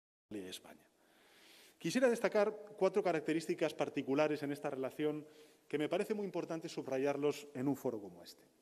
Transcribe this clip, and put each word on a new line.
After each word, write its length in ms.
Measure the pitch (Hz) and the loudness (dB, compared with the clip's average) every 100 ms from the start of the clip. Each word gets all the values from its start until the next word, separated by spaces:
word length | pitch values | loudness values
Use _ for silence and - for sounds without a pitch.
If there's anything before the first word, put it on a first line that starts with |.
| _ _ - | _ _ -12
y 60 | 107 92 | -8 -8
España. 320 | 90 - - _ _ _ _ _ - - - - - | -10 -14 -20 _ _ _ _ _ -20 -20 -20 -20 -8
Quisiera 320 | 170 247 262 | -2 4 4
destacar 460 | 233 190 220 208 214 - - | 4 2 4 2 0 -10 2
cuatro 260 | 190 202 | 2 4
características 680 | 185 160 156 160 165 165 160 | 2 2 2 0 0 0 0
particulares 680 | - 147 143 127 139 151 147 | 0 -2 -2 0 4 4 2
en 120 | 143 | -2
esta 160 | 143 147 | -4 -4
relación 580 | 135 127 - 151 151 143 - - _ - | -4 -6 -2 -2 -2 -8 -18 -20 _ -4
que 100 | 147 | -2
me 120 | 147 | 0
parece 240 | 175 208 | 0 -2
muy 100 | 214 | -4
importante 460 | 196 170 - 160 165 | -4 -4 -4 -6 -6
subrayarlos 760 | - 135 135 139 139 147 143 - | -8 -2 0 2 2 0 0 -4
en 140 | - 139 | -2 0
un 80 | 135 | 0
foro 240 | 131 113 | -2 -4
como 240 | 98 87 | -8 -16
este. 220 | 85 - - _ | -18 -20 -20 _